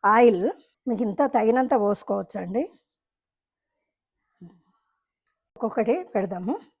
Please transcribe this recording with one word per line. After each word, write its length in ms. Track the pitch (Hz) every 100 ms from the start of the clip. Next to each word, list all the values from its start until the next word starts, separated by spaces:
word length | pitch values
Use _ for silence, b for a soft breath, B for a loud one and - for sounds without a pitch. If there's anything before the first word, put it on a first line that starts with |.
ఆయిల్ 400 | 202 220 240 190 220 427 b b -
మీకు 160 | 220 226
ఇంత 120 | 196 285 240
తగినంత 380 | 220 247 262 254
పోసుకోవచ్చండి. 800 | 208 202 - 196 196 202 175 202 349 - _ _ _ _ _ _ _ _ _ _ _ _ _ _ _ _ 175 _ _ _ _ _ _ _ _ _ _ -
ఒక్కొక్కటి 400 | 226 226 220 302 359
పెడదాము. 420 | 208 190 185 175 381 - _